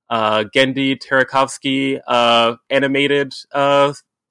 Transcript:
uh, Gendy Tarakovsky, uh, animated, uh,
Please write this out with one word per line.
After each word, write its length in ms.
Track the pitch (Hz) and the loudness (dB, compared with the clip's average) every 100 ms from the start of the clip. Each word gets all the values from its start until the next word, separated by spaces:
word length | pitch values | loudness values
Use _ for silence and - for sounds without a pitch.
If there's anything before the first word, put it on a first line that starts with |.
| - | -6
uh, 340 | 117 110 107 107 | -2 0 0 0
Gendy 460 | 139 131 131 135 135 | 0 0 0 -4 -4
Tarakovsky, 1000 | - 135 127 135 135 - 139 135 135 131 - | -2 -2 0 0 -2 -4 -6 -4 -4 -4 -2
uh, 480 | 123 120 117 117 117 - | 2 4 4 2 -2 -4
animated, 640 | 135 139 135 139 143 135 - - | -2 0 0 0 0 -4 -10 -8
uh, 400 | 143 143 143 143 143 _ _ _ | -2 2 2 2 -2 _ _ _